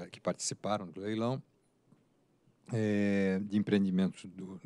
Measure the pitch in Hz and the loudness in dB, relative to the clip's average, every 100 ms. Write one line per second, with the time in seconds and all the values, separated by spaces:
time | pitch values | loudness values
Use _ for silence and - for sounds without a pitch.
0 | 87 - - - - - 98 104 90 80 | -12 -6 -4 -4 -4 -4 -2 -2 -4 -8
1 | 101 110 117 131 - _ _ _ _ _ | -4 -2 -2 -4 -8 _ _ _ _ _
2 | _ _ _ _ _ _ - 113 107 104 | _ _ _ _ _ _ -4 0 2 2
3 | 101 101 98 95 104 107 101 101 98 92 | 4 4 2 0 0 0 4 4 4 4
4 | 92 - 98 92 92 92 | 2 0 -14 -14 -14 -14